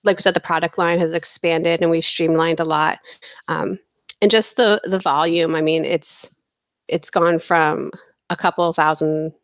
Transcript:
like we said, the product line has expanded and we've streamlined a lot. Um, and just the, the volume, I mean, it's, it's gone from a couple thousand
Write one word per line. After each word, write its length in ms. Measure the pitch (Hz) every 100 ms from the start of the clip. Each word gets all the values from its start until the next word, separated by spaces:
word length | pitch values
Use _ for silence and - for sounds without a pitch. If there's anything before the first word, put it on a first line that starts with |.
| 202
like 120 | 190
we 40 |
said, 120 | 202
the 60 | 180
product 380 | - 160 165 -
line 220 | 170 170
has 140 | 165
expanded 680 | 165 - - 175 165 165 165
and 100 | 170
we've 140 | 165 -
streamlined 560 | - 160 160 165 165
a 40 | 160
lot. 340 | 156 156 - - - - - -
Um, 300 | 156 190 190 _ _ - -
and 100 | -
just 240 | 220 - -
the, 240 | 220 208 -
the 140 | 190
volume, 560 | 185 143 170 170 165 160
I 60 |
mean, 220 | 156 160
it's, 420 | 151 165 - - - _ _ _ _ _ -
it's 220 | 175 -
gone 300 | 185 170 165
from 520 | - 170 156 - - - _ _ _
a 60 | 175
couple 360 | 180 - 170
thousand 640 | 165 156 156 156 156 160 _